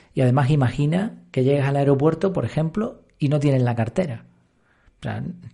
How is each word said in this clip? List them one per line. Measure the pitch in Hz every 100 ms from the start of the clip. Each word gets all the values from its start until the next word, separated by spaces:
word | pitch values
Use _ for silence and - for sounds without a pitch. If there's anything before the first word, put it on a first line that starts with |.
| _
y | -
además | 127 135 127
imagina | 151 127 - 147 175 220 - -
que | 131
llegas | 131 143 135
al | 139
aeropuerto, | 139 135 151 160 190
por | 175 120
ejemplo, | 147 160 214 214 - _ _
y | 139
no | 147
tienes | 143 135
la | 123 117
cartera. | 113 - 170 117 - _ _ _ _ _ _ _
O |
sea, | 123 110 135 - -